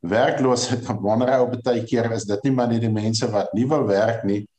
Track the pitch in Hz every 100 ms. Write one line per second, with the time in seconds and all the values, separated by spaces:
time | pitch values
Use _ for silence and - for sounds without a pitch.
0 | 85 104 139 147 127 120 - 120 - 107
1 | 98 113 123 131 123 123 127 117 110 120
2 | 117 113 98 101 139 127 123 113 113 107
3 | 107 113 120 104 92 104 131 151 113 98
4 | 110 113 101 104 104